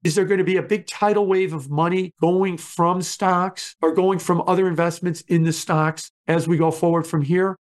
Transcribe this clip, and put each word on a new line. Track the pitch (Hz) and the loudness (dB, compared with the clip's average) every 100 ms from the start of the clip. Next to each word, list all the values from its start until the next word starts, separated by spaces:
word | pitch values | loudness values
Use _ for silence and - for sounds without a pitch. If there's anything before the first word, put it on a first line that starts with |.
is | 165 | 0
there | 175 185 | 0 0
gonna | 196 | 0
be | 185 185 | 2 0
a | |
big | - 214 - | 0 -4 -4
tidal | - 208 208 | -2 0 2
wave | 202 190 190 | 2 2 0
of | 156 135 | -4 -4
money | 147 165 185 185 _ | 0 0 0 -4 _
going | 160 185 196 170 | 0 2 0 -4
from | - - 170 185 | -10 0 0 0
stocks | 175 - 190 180 185 - - - | -4 -2 0 0 -2 -6 -16 -2
or | 160 | 0
going | 160 185 190 | 2 2 0
from | - 175 - | 0 0 2
other | 180 190 | 2 2
investments | 165 170 165 180 165 | 2 -2 -2 -4 -6
in | - 170 | -2 2
the | 165 | 2
stocks | 160 - 160 156 156 - _ - | -2 -2 0 0 -2 -14 _ -2
as | 165 156 | 0 2
we | 170 | 2
go | 160 | 2
forward | 160 175 170 160 | 2 2 2 0
from | 160 | -2
here? | 143 175 190 190 | 0 2 0 -4